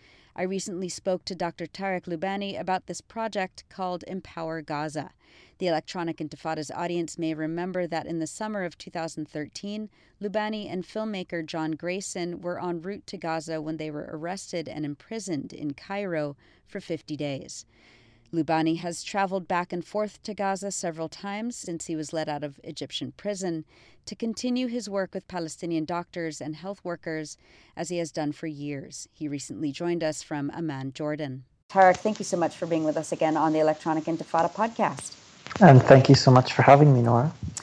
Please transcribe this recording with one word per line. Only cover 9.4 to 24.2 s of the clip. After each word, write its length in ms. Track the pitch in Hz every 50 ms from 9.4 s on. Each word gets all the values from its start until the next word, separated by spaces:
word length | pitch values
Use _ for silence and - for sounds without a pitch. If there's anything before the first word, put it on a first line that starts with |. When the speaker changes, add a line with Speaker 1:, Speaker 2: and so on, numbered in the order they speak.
| 147 - _ - - 202 208 214 220 202 _ _ _ _ _ _ 196
Speaker 1:
Loubani 480 | 208 190 214 208 214 220 214 202 -
and 140 | 151 185 170
filmmaker 600 | - - 214 214 220 208 185 180 - 180 170 165
John 280 | 151 - 165 160 156 160
Grayson 680 | 147 165 175 180 196 196 - - 185 170 175 175 -
were 240 | - 175 175 - 180
en 180 | 180 175 170
route 240 | 160 190 208 - -
to 100 | - -
Gaza 440 | 185 - 165 160 160 156 180 160 160
when 140 | 151 156 165
they 160 | 151 156 156
were 160 | 151 147 - -
arrested 600 | - 151 156 170 190 196 - - - 170 156 160
and 160 | - 151 151
imprisoned 680 | 147 147 - - - 226 226 190 196 165 135 - -
in 220 | - - 151 147 139
Cairo 640 | - - - 196 202 208 185 170 156 151 143 143 - _ _ _ _ _
for 140 | _ - 196
fifty 380 | - - 165 151 - - 151
days. 480 | 139 147 143 139 131 - - - - - _ _ _ _ - - - _ _ _ _ _ _ -
Loubani 440 | 165 156 165 160 160 160 160 165
has 260 | 170 170 175 165 - -
traveled 420 | - - 202 196 180 190 196 175 -
back 240 | 185 175 175 - 180
and 120 | 175 170
forth 380 | - - 208 214 208 - - _
to 100 | - 202
Gaza 380 | 185 202 196 196 190 196 202
several 380 | 190 - - 170 160 160 165 156
times 480 | - - - 202 202 208 226 240 240
since 300 | - - 185 170 165 -
he 100 | - 165
was 160 | 156 151 - -
let 160 | 160 156 151
out 160 | 147 143 147
of 160 | 147 139 - -
Egyptian 480 | - 147 - 143 127 - - 143 123 -
prison 480 | - - 202 208 180 190 180 165 160 156 - _ - - - - - _
to 100 | - 208
continue 500 | -